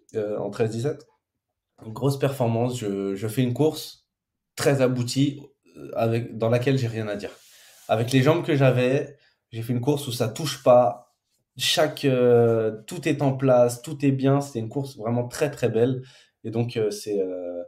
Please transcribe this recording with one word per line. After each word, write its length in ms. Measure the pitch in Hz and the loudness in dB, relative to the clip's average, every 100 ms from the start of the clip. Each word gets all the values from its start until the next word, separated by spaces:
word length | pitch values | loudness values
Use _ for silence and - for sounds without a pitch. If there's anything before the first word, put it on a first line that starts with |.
| _ 113 | _ -6
euh, 200 | 104 104 | -4 -4
en 120 | 101 | -6
treize 200 | 104 113 | -2 -2
dix-sept. 360 | 117 135 - - _ _ _ _ _ _ _ 110 | -2 -4 -6 -14 _ _ _ _ _ _ _ -14
Grosse 320 | 110 139 - | -4 -2 0
performance, 580 | 139 - 117 113 123 123 | -2 0 0 0 -2 -4
je, 380 | 107 98 98 | -4 -4 -4
je 140 | 98 110 | -4 -4
fais 140 | 120 | -2
une 120 | 123 | -2
course 540 | 123 156 151 - - _ _ _ _ _ - | 2 0 0 -12 -18 _ _ _ _ _ -2
très 260 | 156 135 | 0 2
aboutie, 580 | 127 123 120 135 147 - - _ _ - | 2 0 -2 0 0 -2 -16 _ _ -18
euh, 140 | 71 | -8
avec, 420 | - 113 117 120 113 | -2 0 0 -4 -2
dans 120 | 113 | 0
laquelle 280 | 120 120 131 | 2 2 0
j'ai 120 | 113 | -2
rien 180 | 110 107 | -4 -6
à 80 | |
dire. 160 | 101 - - - - - - - | -6 -10 -14 -20 -20 -20 -12 -2
Avec 240 | 110 117 | 0 2
les 120 | 135 | 2
jambes 220 | 135 170 | 4 2
que 120 | - 143 | 2 2
j'avais, 600 | 135 123 127 143 - - _ _ _ | 4 4 2 0 -4 -12 _ _ _
j'ai 100 | 113 | -10
fait 100 | 113 | -4
une 80 | 120 | -2
course 280 | 123 143 120 | 0 -2 -2
où 40 | |
ça 160 | 117 120 | -4 -4
touche 360 | - 151 - | -4 -8 0
pas, 500 | 131 123 123 - - _ _ _ _ - | 6 6 6 0 -14 _ _ _ _ -6
chaque, 480 | - 175 156 139 | -2 2 0 0
euh, 760 | 139 127 123 120 117 113 110 107 - | 0 4 6 6 6 4 0 -4 -10
tout 220 | 170 131 | -4 -2
est 140 | 110 | 0
en 100 | 143 | 0
place, 480 | 131 135 123 123 120 | 2 4 6 4 0
tout 240 | - 139 | -10 -2
est 80 | 143 | 0
bien, 280 | 131 131 143 | 2 2 2
c'était 180 | 139 113 | 0 -6
une 100 | 110 | -6
course 280 | 143 135 - | -6 -8 -8
vraiment 300 | 107 120 120 | -4 -4 -4
très, 240 | - 151 | -4 -4
très 180 | - 117 | -2 -2
belle. 340 | 107 123 131 131 - _ _ | 2 0 0 -8 -20 _ _
Et 60 | 113 | -6
donc, 260 | 110 120 117 | -4 -2 -2
euh, 140 | 107 | -2
c'est, 300 | 104 107 101 | -4 -4 -4
euh, 420 | 92 90 87 87 | -4 -6 -8 -10